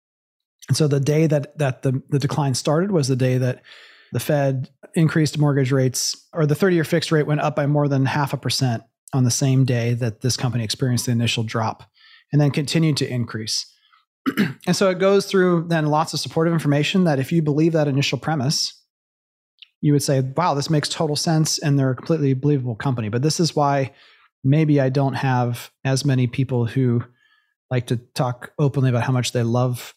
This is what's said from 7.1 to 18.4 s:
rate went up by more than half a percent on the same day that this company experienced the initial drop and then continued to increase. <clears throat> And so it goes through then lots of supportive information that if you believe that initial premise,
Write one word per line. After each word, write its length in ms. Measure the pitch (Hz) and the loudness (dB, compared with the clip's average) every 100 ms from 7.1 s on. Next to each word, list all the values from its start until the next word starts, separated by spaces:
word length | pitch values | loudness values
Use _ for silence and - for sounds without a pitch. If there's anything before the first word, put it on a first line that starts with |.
rate 140 | 156 151 | 0 2
went 160 | 147 | 0
up 140 | 151 151 | 0 0
by 100 | 143 | 0
more 220 | 147 147 | 2 2
than 180 | 139 131 | 0 0
half 280 | 147 139 | 0 -2
a 40 | 135 | -4
percent 460 | 127 - 131 113 - _ - | -4 -2 -2 -2 -8 _ -6
on 100 | 135 | 0
the 80 | 127 | 0
same 340 | - 139 131 131 | 2 2 2 2
day 280 | 120 117 | 0 0
that 280 | 120 120 - | -2 -4 -2
this 160 | 127 - | -4 -2
company 260 | 127 120 | -2 -4
experienced 420 | 107 - 131 120 - | -4 -4 -2 -2 0
the 60 | |
initial 320 | 117 117 - | 0 0 -2
drop 400 | 110 117 110 - - _ - - - | -4 -4 -4 -6 -14 _ -20 -20 -2
and 100 | 143 | 2
then 100 | 143 | 2
continued 460 | 160 139 170 160 139 | 0 -2 0 2 0
to 100 | 127 | -2
increase. 580 | 123 113 110 110 - - _ _ _ _ _ - | -4 -4 -8 -6 -8 -8 _ _ _ _ _ -4
<clears throat> 100 | - 170 - - | -2 -2 -2 -4
And 80 | 175 | 0
so 140 | 196 | 0
it 100 | 180 | 2
goes 260 | 190 202 190 | 2 2 2
through 400 | 196 180 170 170 | 2 4 2 0
then 180 | 165 151 | 0 2
lots 260 | 151 160 | 0 0
of 60 | 151 | -4
supportive 340 | 120 165 170 | -4 -2 0
information 520 | 165 147 143 147 190 175 | 0 0 0 2 2 2
that 140 | 135 | 2
if 120 | 131 | 0
you 100 | 170 | 0
believe 320 | 151 143 165 | 2 2 2
that 140 | 160 147 | 2 0
initial 320 | 135 135 131 | 0 0 -2
premise, 600 | - 160 | -4 -2